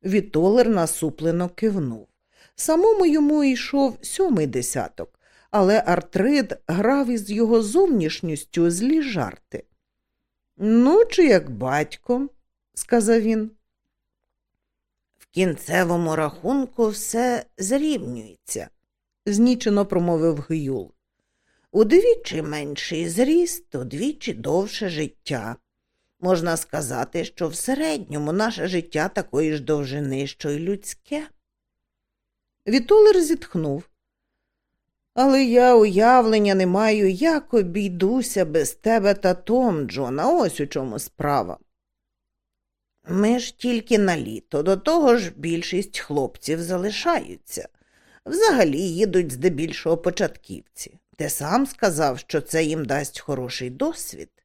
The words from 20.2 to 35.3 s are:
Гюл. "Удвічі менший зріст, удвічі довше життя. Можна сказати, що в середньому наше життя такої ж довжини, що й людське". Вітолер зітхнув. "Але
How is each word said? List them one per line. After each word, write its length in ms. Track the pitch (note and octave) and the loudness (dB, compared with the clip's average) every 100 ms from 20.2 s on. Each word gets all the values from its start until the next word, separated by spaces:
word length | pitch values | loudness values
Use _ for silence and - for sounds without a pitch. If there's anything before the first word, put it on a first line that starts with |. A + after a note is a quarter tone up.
| E3 D3 C#3 | 0 0 -4
Гюл. 440 | D#3+ C#3 C3 F2+ _ _ _ _ _ _ _ _ | -6 -4 -6 -8 _ _ _ _ _ _ _ _
"Удвічі 720 | - G#3+ E4 A#4 A#4 - E3+ | 2 6 6 6 2 0 -8
менший 680 | D#3 D3+ D3 C#3+ - E3 E3+ | -6 -8 -8 -10 -8 -6 -4
зріст, 680 | E3 C4 E4 E4+ - _ C#3 | 0 2 2 0 -4 _ -10
удвічі 580 | B2 C#3 B3 G3+ - | -8 -6 -6 -6 -8
довше 560 | A2+ A2+ D#3+ G#3 - G3 | -8 -2 -2 -2 -6 -6
життя. 680 | D#3 D3+ _ - C#3 G#2+ A#2+ _ _ _ _ _ _ | -6 -8 _ -8 -8 -8 -12 _ _ _ _ _ _
Можна 380 | F3+ F3+ E3 E3 | 0 0 0 -4
сказати, 680 | - D#3 C#3+ B2+ C3+ E3+ - | -6 -8 -6 -6 -6 -6 -8
що 220 | - E3 | -6 -8
в 80 | E3 | -6
середньому 800 | - C4+ D#4+ D4 F#3+ D3 D3 | -4 -2 -2 -4 -6 -6 -4
наше 340 | F3 A3 A3+ E3+ | -2 -2 -2 -4
життя 420 | F3+ E3 D#3 F3 | -4 -4 -4 -4
такої 440 | - C#3 C3+ D#3 | -4 -4 -2 -2
ж 100 | D3+ | -2
довжини, 640 | B2 D3+ C#3 C#3 C#3+ C3+ C#3 | -2 -4 -2 -6 -6 -6 -6
що 220 | - D3+ | -8 -8
й 100 | D3 | -6
людське". 680 | E3 G3 - - _ D4 D4+ _ _ _ _ _ _ _ _ _ _ _ _ _ - | -6 -6 -8 -18 _ -10 -10 _ _ _ _ _ _ _ _ _ _ _ _ _ -2
Вітолер 540 | B3 A#3+ G#4 G#4+ F#4+ | -2 4 6 8 6
зітхнув. 640 | D#4 D#4+ - F3+ D#3 C#3 - _ _ _ _ _ _ _ _ _ _ _ _ | 2 -2 -4 -6 -4 -6 -8 _ _ _ _ _ _ _ _ _ _ _ _
"Але 300 | - C4+ | 2 4